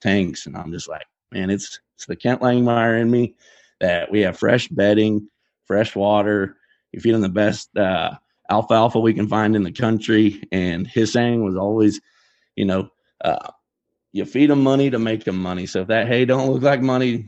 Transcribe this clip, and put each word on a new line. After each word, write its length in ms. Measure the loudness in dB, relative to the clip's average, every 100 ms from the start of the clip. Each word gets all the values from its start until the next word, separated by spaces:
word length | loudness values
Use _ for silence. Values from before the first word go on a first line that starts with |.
tanks. 460 | 0 2 0 -4 -14
And 100 | -14
I'm 160 | -12
just 160 | -12 -12
like, 180 | -14 -16 _ _
"Man, 180 | -6 -4
it's, 300 | -4 -6 -18 _ -18
it's 100 | -14
the 100 | -6
Kent 240 | -4 0
Langmeyer 580 | 2 2 2 2 2 2
in 100 | 2
me 260 | 2 0 -6 _ _ _ -4
that 300 | -2 -2 0
we 100 | 0
have 160 | 0 0
fresh 300 | 0 0 0
bedding, 600 | 0 2 4 2 0 -6 _ _ _ -4
fresh 280 | -2 -2 -2
water. 600 | 0 2 2 0 -2 -8 _ _ _
You 80 | -2
feed 140 | 0
'em 60 | 2
the 60 | 2
best, 460 | 0 0 -2 -6 -2
uh, 360 | 0 0 -4 -8 _ _ -4
alfalfa 480 | -2 2 2 2 2
we 140 | 2
can 140 | 0 0
find 260 | 0 2 0
in 60 |
the 80 | -2
country." 680 | -2 -2 -2 2 2 2 0 -6
And 340 | -2 -2 -4 -4
his 260 | -2 0
saying 320 | 2 0 0
was 120 | -2 -2
always, 440 | -2 2 2 2 _ _ _ _ _ -4
you 80 | -2
know, 240 | -2 -4 _ _ -6
uh, 260 | -4 -4 -6 -20 _ _ _ _ _
"You 120 | -8 -4
feed 240 | 2 4
'em 120 | 4
money 260 | 4 2 2
to 80 | 0
make 260 | -2 -4 -4
'em 100 | -4
money. 280 | -4 -6 -6
So 160 | -4
if 60 | -2
that 200 | -2 0
hay 160 | 2 2
don't 240 | 0 0
look 100 | 0
like 200 | 2 2
money, 440 | 0 0 0 -2